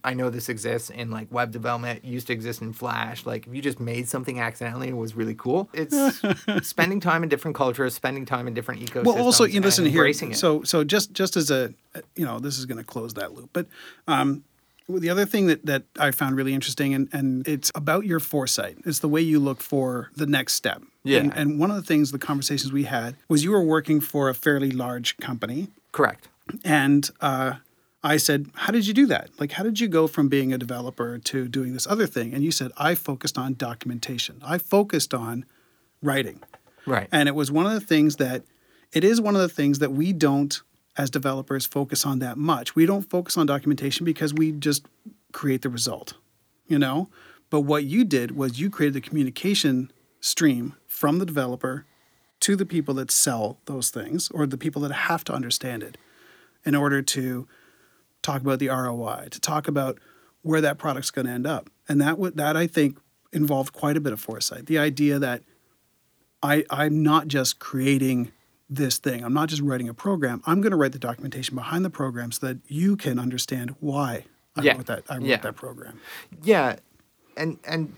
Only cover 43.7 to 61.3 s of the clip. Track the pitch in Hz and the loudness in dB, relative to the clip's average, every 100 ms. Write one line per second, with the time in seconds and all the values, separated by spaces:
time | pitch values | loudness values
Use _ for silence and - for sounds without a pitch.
43.7 | 143 139 - 170 151 151 151 160 151 151 | 0 0 -2 -2 -2 -2 0 0 0 0
44.7 | 143 - _ 214 _ _ - 139 131 131 | -2 -4 _ -20 _ _ -6 -2 0 -2
45.7 | 120 113 101 - - _ _ _ _ - | -4 -4 -6 -12 -18 _ _ _ _ 0
46.7 | 147 135 147 190 - - - - 151 143 | 2 2 0 -4 -8 -20 -20 -2 0 2
47.7 | 151 139 196 226 139 120 139 135 123 190 | 2 2 2 4 2 0 -2 -4 -2 -4
48.7 | - 147 139 - 156 131 - 185 202 151 | 0 0 0 -4 -2 -2 0 0 2 2
49.7 | 127 131 _ _ - - - 160 123 123 | 2 -2 _ _ -8 -4 2 4 2 -4
50.7 | - - - 147 165 190 143 127 127 131 | -10 -12 -2 0 2 0 -2 -2 -2 -4
51.7 | 139 - _ _ _ _ - - 196 190 | -6 -10 _ _ _ _ -4 0 2 0
52.7 | 175 143 135 127 - - 117 107 131 - | -2 -2 -4 0 2 2 0 -4 -6 -10
53.7 | 135 123 120 - 175 - 156 143 131 156 | -6 -4 -6 -4 -4 -4 -2 -2 -2 -4
54.7 | 143 143 139 - 170 - - 120 - 131 | -4 -4 -2 -2 -2 -4 -6 -2 -4 -4
55.7 | 117 - - _ _ _ _ _ _ - | -8 -12 -18 _ _ _ _ _ _ 0
56.7 | 143 143 139 135 139 127 127 135 _ _ | 2 4 2 0 -2 -2 -6 -10 _ _
57.7 | _ _ _ _ _ - 139 135 131 135 | _ _ _ _ _ -4 -2 0 0 0
58.7 | 131 127 120 110 - - - - 151 151 | 0 -2 -4 -4 -6 -10 -6 -2 -2 0
59.7 | 143 135 - _ _ _ _ 160 156 151 | -2 -2 -6 _ _ _ _ -2 2 2
60.7 | 147 156 139 - - 127 | 0 -4 -4 -4 -4 -4